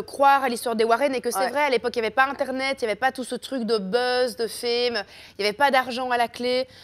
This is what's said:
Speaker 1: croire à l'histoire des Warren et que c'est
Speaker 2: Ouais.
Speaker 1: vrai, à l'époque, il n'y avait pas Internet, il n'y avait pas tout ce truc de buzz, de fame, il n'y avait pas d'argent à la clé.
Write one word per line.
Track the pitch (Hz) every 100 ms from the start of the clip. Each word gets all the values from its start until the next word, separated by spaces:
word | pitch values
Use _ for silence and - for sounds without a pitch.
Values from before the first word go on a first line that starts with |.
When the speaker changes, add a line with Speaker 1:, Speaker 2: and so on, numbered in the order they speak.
| 214
Speaker 1:
croire | - 277 277
à | 262
l'histoire | 240 247 226
des |
Warren | 226 226 277
et | 254
que | 240
c'est | 196
Speaker 2:
Ouais. | 247
Speaker 1:
vrai, | 277
à | 294
l'époque, | 240 247 240
il |
n'y |
avait | 220
pas | 247 269
Internet, | 269 262 262 269 269
il |
n'y | 226
avait | 202
pas | 262
tout | 254
ce | 240 240
truc | - 269
de | 226 226
buzz, | 185 240 247 247 247 196
de | 220
fame, | - 240 240 240 220 190 - - -
il |
n'y | 208
avait |
pas | 208 285
d'argent | 262 254 240 254
à | 240
la | 233
clé. | - 247 254 262 -